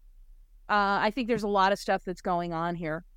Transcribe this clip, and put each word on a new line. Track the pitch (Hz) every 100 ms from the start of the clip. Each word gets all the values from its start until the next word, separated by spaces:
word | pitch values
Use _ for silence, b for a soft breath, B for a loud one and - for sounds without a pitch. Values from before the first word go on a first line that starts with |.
| - - - - - - -
Uh, | 208 202 196
I | 208 240
think | 226
there's | 226
a | 208
lot | 202 190
of | 202
stuff | - 190 -
that's | 175
going | 202 175 175
on | 165 170 170
here. | 165 160 -